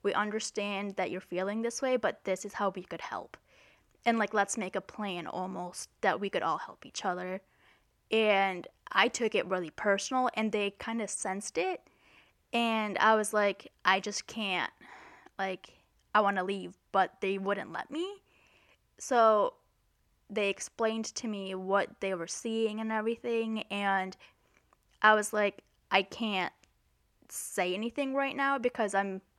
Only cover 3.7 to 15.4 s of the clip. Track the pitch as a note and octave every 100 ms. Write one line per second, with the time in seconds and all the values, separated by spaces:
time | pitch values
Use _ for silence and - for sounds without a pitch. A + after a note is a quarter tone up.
3.7 | _ _ _ - A#3 G#3 G#3+ G3+ - F#3+
4.7 | F#3+ - - G#3 F3 D#3+ - F#3 F#3 F3+
5.7 | - - _ G3 D3 G3 F#3+ - D#3 -
6.7 | - - - G3+ F3+ F3+ F#3+ _ _ _
7.7 | _ _ _ _ A3 G#3+ G3 F#3+ F3+ -
8.7 | _ - F#3+ A3 - A3+ G3+ F3+ F#3 E3
9.7 | - G#3 G3 - C4 B3+ - A3 G#3 G3+
10.7 | G3 - A3+ G#3 - G3+ F#3+ - - F#4
11.7 | F4+ _ _ _ - _ _ _ A#3 A#3
12.7 | A3 G#3+ G3 G#3+ A3 G#3+ G#3+ G3+ F#3+ -
13.7 | _ - F#3+ G3+ G3+ - - G#3 F3+ A#2+
14.7 | _ - - - - - -